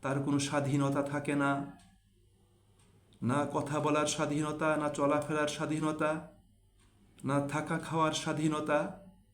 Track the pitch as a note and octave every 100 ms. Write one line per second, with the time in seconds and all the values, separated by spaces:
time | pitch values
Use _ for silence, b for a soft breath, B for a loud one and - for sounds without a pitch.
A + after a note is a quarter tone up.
0 | C3+ C#3 C#3 C#3+ C#3 D3 C3+ C#3+ C#3 C#3+
1 | C#3 C#3+ C#3+ C#3+ C#3 C#3 C#3 - - -
2 | _ _ - _ _ _ _ _ - -
3 | _ - A#2 C#3 C#3+ D3+ C#3 D3+ D3+ D3+
4 | D3+ - D3 D3 D3+ D3+ D#3+ D#3 D3+ D3
5 | C#3+ D3 C#3+ D3+ D3+ - D#3 D#3 D#3 D3+
6 | D3+ D#3 E3+ - - - _ _ - _
7 | - - C3 C#3+ C#3 D3 D3+ E3 - D#3+
8 | D#3 D#3 - D3 D#3 D3+ D3+ D3 F3+ -
9 | - - _